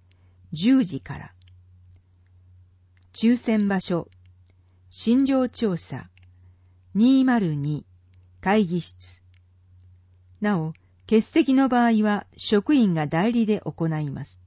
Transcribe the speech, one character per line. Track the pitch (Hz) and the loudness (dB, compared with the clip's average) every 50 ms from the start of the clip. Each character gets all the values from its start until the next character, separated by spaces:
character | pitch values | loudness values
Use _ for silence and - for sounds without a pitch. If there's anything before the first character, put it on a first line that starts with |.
| _ _ _ _ _ _ _ _ _ - | _ _ _ _ _ _ _ _ _ -14
十 | - 151 170 233 269 262 233 | -8 -2 2 2 4 4 2
時 | 175 190 135 | 0 -4 -10
か | - - 143 147 | -12 -12 -14 -14
ら。 | 151 147 - _ _ - - - _ _ _ _ _ - - - _ _ _ _ _ _ _ _ _ _ - - _ _ _ _ _ _ _ _ _ _ - | -16 -18 -20 _ _ -20 -20 -20 _ _ _ _ _ -20 -20 -20 _ _ _ _ _ _ _ _ _ _ -20 -20 _ _ _ _ _ _ _ _ _ _ -6
抽 | - - 226 247 233 | -2 0 2 2 2
選 | - 240 220 214 208 202 | 0 -2 0 0 0 0
場 | 196 185 | -2 -4
所、 | - - 185 170 - - _ _ _ - _ _ _ _ _ _ _ _ _ _ _ _ | -4 -4 -4 -6 -6 -8 _ _ _ -20 _ _ _ _ _ _ _ _ _ _ _ _
診 | - - - 220 233 262 277 | -16 -6 -2 0 2 2 2
療 | 262 277 262 254 247 | 2 2 0 0 -2
庁 | - - 233 214 180 165 | -4 -4 -4 -4 -4 -4
舎、 | - - - 127 - - _ _ - - _ _ _ - _ _ _ _ _ _ _ _ - | -8 -10 -14 -14 -14 -16 _ _ -20 -20 _ _ _ -20 _ _ _ _ _ _ _ _ 0
二 | 190 220 254 269 262 262 | 2 4 4 4 4 4
〇 | 262 247 233 202 165 151 | 2 2 2 0 0 -2
二 | 147 143 147 151 143 - _ _ _ _ _ _ _ _ _ _ _ | -4 -4 -4 -6 -6 -8 _ _ _ _ _ _ _ _ _ _ _
会 | - 180 202 220 208 | -2 0 2 2 2
議 | 160 175 175 | 0 -2 -4
室。 | 160 - - - - - - - _ _ _ _ _ _ _ _ _ _ _ - - - - _ _ _ _ _ _ _ - _ | -6 -8 -12 -16 -18 -18 -18 -20 _ _ _ _ _ _ _ _ _ _ _ -20 -20 -20 -20 _ _ _ _ _ _ _ -12 _
な | 208 208 208 170 | -4 -2 -2 -2
お、 | 160 160 160 - _ _ _ _ _ | -2 -6 -8 -12 _ _ _ _ _
欠 | - 220 220 | 0 2 2
席 | 220 - - 320 320 - 262 | 2 2 2 0 2 2 2
の | 262 269 262 | 2 2 2
場 | 254 247 240 | 2 2 2
合 | 233 226 214 214 | 2 2 2 2
は | 214 208 202 - - _ | 0 0 -2 -6 -10 _
職 | - - - 220 208 202 - 302 | -14 -4 0 0 2 2 2 4
員 | 277 233 196 170 | 4 4 2 2
が | 160 151 143 | 0 -2 -2
代 | 156 160 185 233 | 0 0 0 0
理 | 233 240 226 | 0 0 0
で | 208 214 - | 0 -2 -2
行 | - - 147 - 165 160 | -4 -6 -6 -4 -4 -4
い | 160 156 151 143 | -2 -4 -6 -6
ま | 135 135 139 | -8 -10 -12
す。 | - - - _ | -16 -18 -20 _